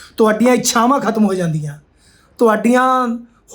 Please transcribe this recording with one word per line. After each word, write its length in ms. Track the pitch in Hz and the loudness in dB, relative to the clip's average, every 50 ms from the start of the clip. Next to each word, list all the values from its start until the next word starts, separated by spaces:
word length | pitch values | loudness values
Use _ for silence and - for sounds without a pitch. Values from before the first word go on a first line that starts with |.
| - - _ | -20 -8 _
ਤੁਹਾਡੀਆਂ 380 | - 220 214 208 208 233 254 247 | 0 2 2 2 2 2 2 2
ਇੱਛਾਵਾਂ 460 | 233 - - - 233 233 240 277 269 | 2 0 0 0 0 2 2 0 0
ਖਤਮ 240 | - 214 214 220 214 | -2 -2 -2 0 0
ਹੋ 100 | 190 185 | 0 0
ਜਾਂਦੀਆਂ, 440 | 185 175 165 156 156 151 147 147 - _ _ _ _ _ _ _ _ _ _ _ - | -2 -4 -4 -4 -6 -6 -8 -12 -16 _ _ _ _ _ _ _ _ _ _ _ 0
ਤੁਹਾਡੀਆਂ 720 | 247 220 214 196 208 233 254 247 262 262 254 254 254 233 233 240 - - _ _ _ _ | 0 0 2 0 0 0 2 2 2 0 0 0 -2 -4 -6 -8 -10 -16 _ _ _ _